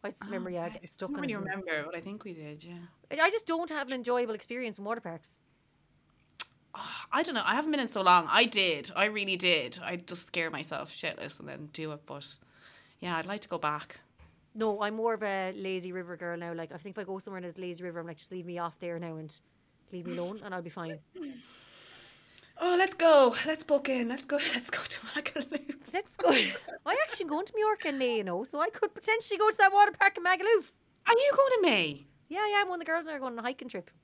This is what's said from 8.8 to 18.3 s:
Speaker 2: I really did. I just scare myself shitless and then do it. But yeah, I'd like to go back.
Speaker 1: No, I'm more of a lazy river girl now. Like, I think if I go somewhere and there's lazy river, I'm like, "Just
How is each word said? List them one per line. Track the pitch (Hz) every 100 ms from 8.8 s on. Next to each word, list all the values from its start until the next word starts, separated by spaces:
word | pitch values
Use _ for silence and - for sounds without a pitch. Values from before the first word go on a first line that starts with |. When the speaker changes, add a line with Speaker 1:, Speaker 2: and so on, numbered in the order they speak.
| - -
Speaker 2:
I |
really | 208 214 196 180
did. | 180 160 123 -
I | - 175
just | 175 175 -
scare | 180 165
myself | 151 160 147 -
shitless | - 165 - - -
and | 151
then | 139 151
do | - 156
it. | 147 -
But | 139 143 - _ _ - - _ _
yeah, | 180 165
I'd | 165
like | 202
to | -
go | 170
back. | 151 151 - - _ _ - _ _
Speaker 1:
No, | 214 220 208
I'm | 208
more | 214 226
of | 220
a | 208 196 185
lazy | 196 190 185 180
river | 180 175 170
girl | 175 175
now. | 170
Like, | 170 160
I | 151
think | 202 190
if |
I |
go | 190 190
somewhere | 202 190
and |
there's | 180 165
lazy | 180 170
river, | 180 170
I'm | 165
like, | 151
"Just | -